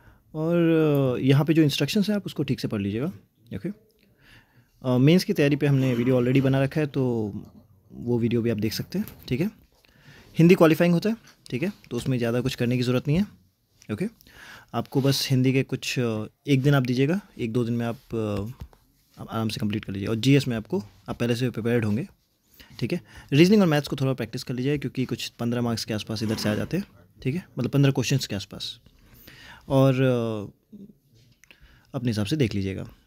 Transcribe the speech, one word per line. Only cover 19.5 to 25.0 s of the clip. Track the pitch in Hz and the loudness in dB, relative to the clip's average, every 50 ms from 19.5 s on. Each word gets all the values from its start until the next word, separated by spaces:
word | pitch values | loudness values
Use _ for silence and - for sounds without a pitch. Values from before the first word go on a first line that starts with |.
| 110 - | -4 -4
कंप्लीट | 110 104 107 110 - | -4 -4 -4 -4 -6
कर | - 98 | -8 -8
लीजिए। | 98 98 | -6 -4
और | 104 113 | -4 -2
जीएस | 113 113 135 139 139 135 | 0 4 4 4 4 4
में | 131 117 | 0 -4
आपको, | 113 104 - 175 196 - - - _ _ - | -6 -6 -6 -6 -6 -6 -10 -16 _ _ -12
आप | 113 - | -6 -4
पहले | 123 117 120 | -2 -2 -2
से | 113 131 123 | -2 -2 -4
प्रिपेयर्ड | - 117 104 117 120 120 110 | -4 -4 -2 0 0 0 0
होंगे, | 107 104 117 180 - _ _ _ _ _ _ _ _ _ - - - - - | 0 -2 -2 -4 -8 _ _ _ _ _ _ _ _ _ -20 -20 -20 -10 -8
ठीक | 135 113 165 | -6 -4 -4
है। | 180 - - - - - - | -6 -8 -12 -20 -20 -6 2
रीजनिंग | 139 139 175 180 220 214 | 4 6 6 8 6 6
और | 190 | 6
मैथ्स | 170 147 147 143 | 4 2 0 0
को | - - | -4 -4
थोड़ा | - 135 135 131 | -4 -2 -2 -2
प्रैक्टिस | 127 117 101 - 123 - | -4 -6 -8 -10 -10 -8
कर | - 127 | -8 -6
लीजिए, | 120 127 139 147 | -4 -2 -2 -2
क्योंकि | 143 135 131 - 131 | -4 -4 -6 -6 -6